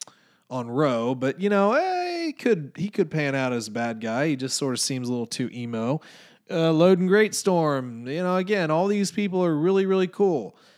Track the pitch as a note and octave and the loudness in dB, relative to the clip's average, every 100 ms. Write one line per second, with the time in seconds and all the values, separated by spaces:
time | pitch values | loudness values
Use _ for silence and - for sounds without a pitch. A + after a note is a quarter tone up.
0 | - _ _ _ _ B2+ A#2+ B2 D3+ A#2 | -20 _ _ _ _ -8 -4 0 2 2
1 | A#2 C3 C3 C3 G3 G3+ G3+ C4 F#4 F4+ | -2 -2 -2 -2 0 2 2 2 0 -2
2 | F4+ F4 E4 - B3+ G3 C#3+ - G3 - | -4 -4 -6 -2 0 0 -2 -8 -6 -2
3 | E3 D#3 D3 C3+ C3 B2 A2 A2 A#2 A2+ | -2 0 -2 0 -2 -2 -4 -4 -4 -4
4 | A2+ A#2 D#3 C3+ C3 - C#3 A#2+ - C3 | -4 -2 -2 -2 -4 -4 -2 -2 -4 -4
5 | B2 B2 A#2 - B2+ A#2+ A#2+ A#2 A2+ D3+ | -4 -4 -4 -6 -6 -6 -6 -4 -2 -4
6 | - - - _ - F3+ E3 D#3+ F3 F#3 | -6 -20 -20 _ -6 0 2 6 6 6
7 | F3+ G3+ A3 G#3+ - F3 D#3 C#3 B2 A#2 | 6 4 4 2 0 2 2 0 -4 -8
8 | A#2+ D3+ F3+ F#3 F#3 G#3 E3 D#3 G3 G#3 | -8 -4 0 0 0 0 0 0 2 0
9 | F#3+ - G3+ F#3 F3+ D3+ E3 F#3+ F#3+ F#3+ | 0 -2 -2 0 2 2 2 2 2 2
10 | F3+ - G3+ D#3 F#2+ - - | 0 2 2 2 -4 -12 -20